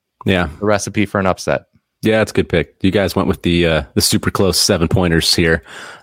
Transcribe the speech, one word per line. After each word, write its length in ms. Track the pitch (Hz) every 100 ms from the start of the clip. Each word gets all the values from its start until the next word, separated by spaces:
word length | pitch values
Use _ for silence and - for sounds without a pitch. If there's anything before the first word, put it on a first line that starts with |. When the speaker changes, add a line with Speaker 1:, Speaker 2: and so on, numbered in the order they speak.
| _ _ -
Speaker 1:
Yeah. 240 | 92 85 73
Speaker 2:
the 60 | 104
recipe 400 | 104 - 104 101
for 140 | 104
an 60 | 95
upset. 380 | 85 - 69 - _ _ _
Speaker 1:
Yeah, 160 | 110 110
that's 140 | 107
a 20 |
good 160 | - 85
pick. 260 | 87 78 _
You 80 | 95
guys 260 | 101 92 95
went 120 | -
with 160 | -
the, 220 | 87 85 85
uh, 160 | 78 -
the 80 | -
super 300 | - 107 -
close 280 | - 98 -
seven 280 | - 95 85
pointers 460 | - 87 82 - -
here. 260 | 85 82 - - - -